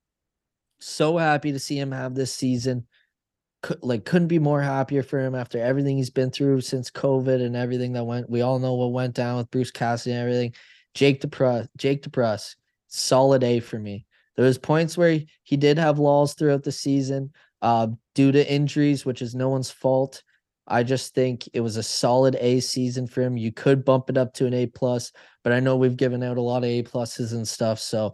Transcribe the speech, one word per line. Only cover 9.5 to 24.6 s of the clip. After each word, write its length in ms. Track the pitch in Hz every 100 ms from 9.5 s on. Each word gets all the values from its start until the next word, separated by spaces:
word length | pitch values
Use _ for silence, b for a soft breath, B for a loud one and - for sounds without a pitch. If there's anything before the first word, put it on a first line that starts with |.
Bruce 200 | 127 123
Cassidy 420 | - 117 120 123
and 80 | 120
everything. 340 | 120 123 120 b b b b
Jake 260 | - 139 139
DePru-, 460 | 147 - 131 120 117 -
Jake 260 | 139 139
DeBrusk, 520 | 147 131 117 104 - - _ _ _
solid 540 | - - 131 135 135
A 160 | 123 120
for 180 | - 117
me. 260 | 104 101 - _ _ -
There 80 |
was 140 | 127 127
points 400 | - 156 165 170
where 120 | 170
he, 160 | 156 156 b
he 120 | - 143
did 220 | 143 147
have 200 | 156 147
lulls 360 | 147 143 143
throughout 280 | - 151 139
the 100 | 143
season, 600 | - 143 139 131 135 139 b b -
uh, 260 | 110 117 113 113 _
due 180 | - 135
to 200 | 139 143
injuries, 540 | 143 147 151 147 139 -
which 160 | 123
is 120 | 120
no 140 | 127 131
one's 220 | 135 123
fault. 520 | - 131 131 139 - _ _ _ _ -
I 140 | 113
just 320 | 120 131 -
think 340 | - 127 123 -
it 80 | 123
was 160 | 117 107
a 60 |
solid 540 | 107 - 123 123 131 127
A 200 | 120 127
season 460 | 123 131 127 123 123
for 160 | -
him. 140 | 127 123
You 160 | 110
could 320 | - - 135
bump 260 | 131 131 -
it 80 | 135
up 160 | 123
to 120 | - 127
an 60 |
A 120 | 123